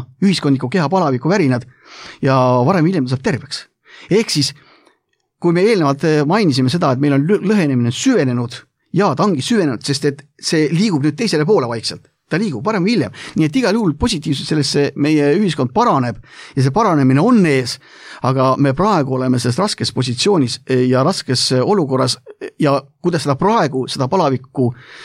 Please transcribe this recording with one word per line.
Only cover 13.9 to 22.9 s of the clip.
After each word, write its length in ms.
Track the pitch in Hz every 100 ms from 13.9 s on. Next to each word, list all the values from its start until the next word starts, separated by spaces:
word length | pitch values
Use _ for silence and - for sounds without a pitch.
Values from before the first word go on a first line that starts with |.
| 139
positiivsus 480 | 247 170 156 135 -
sellesse 360 | 156 135 147 127 -
meie 300 | 147 156 143 165
ühiskond 380 | 208 151 127 196
paraneb 460 | 240 156 123 - - - - -
ja 80 |
see 80 | 135
paranemine 480 | 139 226 156 131 135
on 220 | 202 240
ees, 300 | 170 135 120 - - - - -
aga 300 | 123 131 131 131
me 160 | 143
praegu 460 | 135 202 190 131 131
oleme 180 | 127 127
selles 240 | 127 120
raskes 320 | 208 - -
positsioonis 680 | - 127 120 196 196 123 - - 131 127
ja 140 | 127
raskes 460 | 143 190 - 127 - 127
olukorras 560 | 123 202 139 131 127 - - - - -
ja 220 | 147 139 -